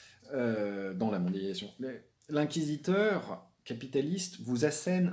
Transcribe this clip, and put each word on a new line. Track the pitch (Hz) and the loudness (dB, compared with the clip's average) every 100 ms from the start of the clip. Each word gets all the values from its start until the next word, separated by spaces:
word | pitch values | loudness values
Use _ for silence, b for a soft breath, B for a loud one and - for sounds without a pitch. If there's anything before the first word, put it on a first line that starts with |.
| B B - | B B -8
Euh, | 139 117 110 101 98 98 | 0 0 2 -2 -2 -4
dans | 92 110 | 0 0
la | 95 | 2
mondialisation. | 90 95 95 90 104 - | 0 0 -2 -6 -8 -10
Les, | 131 120 - _ - | -10 -10 -16 _ -2
l'inquisiteur | 147 147 160 151 151 - 196 214 180 - 95 - _ | 0 2 0 -2 -2 2 4 4 2 -2 -10 -12 _
capitaliste | - 117 131 139 147 190 - - | -10 -10 -2 0 0 0 -4 -6
vous | 117 120 | -2 2
assène | 151 - 180 180 175 | 2 2 0 2 2